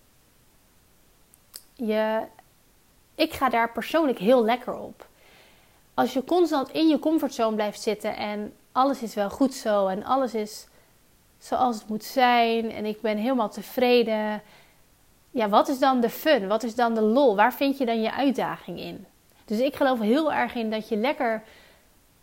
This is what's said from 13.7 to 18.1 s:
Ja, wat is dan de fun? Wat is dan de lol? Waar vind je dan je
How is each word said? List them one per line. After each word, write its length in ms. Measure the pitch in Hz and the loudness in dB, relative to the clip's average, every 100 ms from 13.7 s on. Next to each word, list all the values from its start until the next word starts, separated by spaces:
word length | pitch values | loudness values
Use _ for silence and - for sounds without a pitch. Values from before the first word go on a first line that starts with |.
| - 247 247 226 220 214 208 - - _ _ _ _ _ _ _ | 0 4 4 2 0 -4 -6 -10 -20 _ _ _ _ _ _ _
Ja, 180 | 262 214 | -4 4
wat 200 | 214 311 | 4 4
is 100 | 262 | 2
dan 220 | 269 254 | 2 4
de 100 | 233 | 0
fun? 360 | - 311 269 190 | 0 2 2 2
Wat 160 | 220 | -2
is 120 | 240 | -2
dan 200 | 220 233 | 0 0
de 60 | 226 | 2
lol? 360 | 214 240 277 196 | 2 4 4 6
Waar 180 | 226 | 4
vind 240 | - 277 277 | 4 0 0
je 80 | 233 | 0
dan 160 | 233 | 0
je 100 | 220 | -2